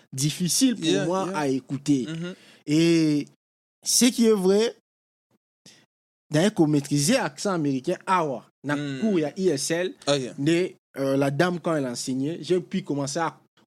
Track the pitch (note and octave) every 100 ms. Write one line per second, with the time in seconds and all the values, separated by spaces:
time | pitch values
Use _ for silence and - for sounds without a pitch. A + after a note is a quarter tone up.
0 | _ C3 D3+ - F3+ - C4 G3+ E3 F#3+
1 | F3 F#3 F3+ F#3 C#3+ C3+ - C#3 C#3 C#3
2 | A#2+ E3 F3 F#3+ - - - D3+ E3+ E3
3 | D#3 D3 - _ _ _ _ _ - -
4 | B3 B3 A3+ G#3+ F#3 G3+ A#3 - _ _
5 | _ _ _ _ _ _ - - _ _
6 | _ _ _ D3+ G3+ G#3+ D3+ D3 C#3 C#3+
7 | D3 B3+ E3+ - G3+ F3 C#3+ C3+ C#3+ F#3
8 | - F#3 D#3 A#2 - _ C3+ D3 D3 C#3
9 | A3 F#3 D3 F#3+ F#3+ C#3 - E3 F#3 -
10 | - C#3+ A#2+ A#2+ C#3+ E3+ F#3 - _ -
11 | C3+ C#3 C#3 C#3 F3+ F3+ F3+ D#3 C3 A#2+
12 | - C3 C#3 E3+ D3 F3+ F3+ F#3+ - C#3+
13 | C#3 E3+ D#3+ - _ _